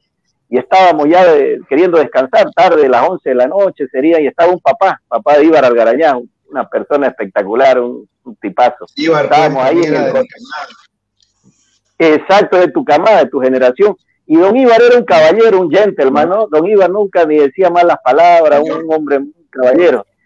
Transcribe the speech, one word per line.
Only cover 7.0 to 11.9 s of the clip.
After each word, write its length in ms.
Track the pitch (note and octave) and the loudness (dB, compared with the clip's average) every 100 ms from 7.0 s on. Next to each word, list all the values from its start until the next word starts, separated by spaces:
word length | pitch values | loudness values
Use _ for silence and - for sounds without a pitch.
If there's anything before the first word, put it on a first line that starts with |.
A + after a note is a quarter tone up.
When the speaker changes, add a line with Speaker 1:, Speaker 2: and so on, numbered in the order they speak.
| C3 | -4
Speaker 1:
espectacular, 720 | - G2 A2 G2 A2+ C3+ B2+ | -6 -8 -6 -4 0 0 0
un, 300 | A#2+ B2 G#2 _ | -4 -10 -20 _
un 120 | B2+ G#2+ | -20 -16
tipazo. 500 | G#2 G2+ B2 - - - | -10 -2 -2 -2 -14 -8
Speaker 2:
Ibar, 300 | D#3+ D3+ C3+ | -2 -2 0
Speaker 1:
Estábamos 360 | D3 D#3+ C3+ | 0 0 -2
Speaker 2:
pues, 80 | C3 | -2
Speaker 1:
ahí 80 | E3+ | -2
en 160 | D#3 | -2
Speaker 2:
era 140 | C#3+ C#3 | -2 -2
Speaker 1:
el 60 | |
Speaker 2:
de 80 | C3 | -4
mi 60 | - | -6
camada. 400 | - A#3+ - - - _ _ _ _ _ _ _ _ _ _ _ | -12 -18 -16 -16 -20 _ _ _ _ _ _ _ _ _ _ _